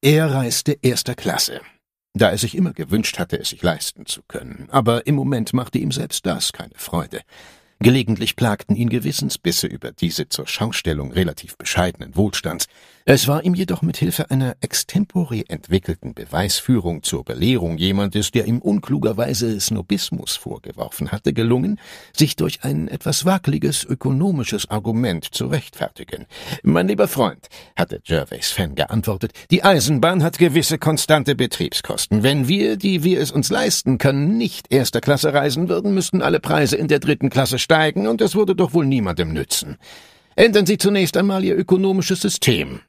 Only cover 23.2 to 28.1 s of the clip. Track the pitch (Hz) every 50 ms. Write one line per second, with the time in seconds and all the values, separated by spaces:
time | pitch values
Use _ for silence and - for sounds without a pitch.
23.2 | - 180 190 185 - - - - - - 143 - - - 131 - - 131 135 131
24.2 | 170 202 185 147 117 - 110 101 - - 107 107 95 - 110 113 127 117 87 82
25.2 | - - - - 123 127 143 147 - - - - - - _ - - - - -
26.2 | - _ - - - - - - _ - 156 170 175 190 208 196 208 - - 143
27.2 | 120 95 - - - - - - - - _ - 90 - - - _ -